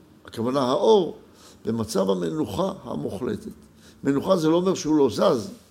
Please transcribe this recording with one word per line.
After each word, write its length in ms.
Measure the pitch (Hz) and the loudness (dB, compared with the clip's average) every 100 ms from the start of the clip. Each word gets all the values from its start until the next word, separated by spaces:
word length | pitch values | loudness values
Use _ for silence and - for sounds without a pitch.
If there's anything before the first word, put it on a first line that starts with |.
| - - | -20 -20
הכוונה 360 | - - 113 139 | -16 -6 -2 0
האור, 580 | 123 139 226 214 156 - - - - - | 0 2 4 4 4 -6 -20 -20 -20 -10
במצב 460 | - 113 110 - 190 | -6 -4 -2 -2 0
המנוחה 600 | 185 170 156 117 107 190 190 | 0 -2 -4 -4 -2 -4 -4
המוחלטת. 680 | 123 - 127 101 123 104 - - - - - - | -10 -8 -6 -6 -6 -6 -10 -18 -20 -20 -20 -6
מנוחה 320 | 135 139 190 190 | -2 -2 2 2
זה 120 | 156 | 4
לא 80 | 170 | 2
אומר 180 | 185 | 2
שהוא 220 | 165 147 156 | -2 0 4
לא 140 | 135 | 4
זז, 400 | 110 202 131 95 - _ | 4 2 2 -4 -14 _